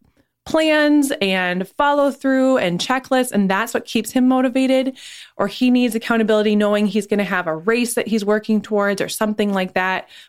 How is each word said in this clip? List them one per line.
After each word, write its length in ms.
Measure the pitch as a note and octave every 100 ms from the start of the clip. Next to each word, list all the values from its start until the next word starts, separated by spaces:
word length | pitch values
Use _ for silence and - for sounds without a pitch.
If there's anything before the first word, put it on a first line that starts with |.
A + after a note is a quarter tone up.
| _ _ _ _ -
plans 680 | D#4+ D#4+ D4+ D4+ D4 C4+ -
and 480 | G3 F#3+ F3+ F3+ F#3
follow 420 | - C#4+ C#4+ C#4
through 460 | C4+ C4+ C4 C4 C4
and 240 | F3+ E3+
checklists. 500 | - C4 C4 C4 B3
And 180 | - G3
that's 240 | F#3+ A#3
what 120 | -
keeps 260 | - A3+ G#3+
him 160 | B3+ B3+
motivated, 680 | C4 C4 C4 C4 C4 C4 C4 - - - -
or 100 | G3+
he 240 | - B3+
needs 240 | B3 B3
accountability, 640 | A3 - A3+ A3 G#3+ G#3+ G#3
knowing 300 | G#3 G#3 G#3
he's 200 | G#3 G3+
gonna 160 | G#3
have 240 | F#3+ F#3+ E3+
a 80 |
race 400 | D#3+ E3+ A#3 A#3
that 140 | - -
he's 160 | A3
working 360 | G3+ G#3+ G#3 G#3+
towards 400 | G3 G#3+ G3+ G3
or 60 | -
something 440 | - A3 G#3+ G#3
like 220 | G3 F#3
that. 340 | F#3 F#3 F#3 - -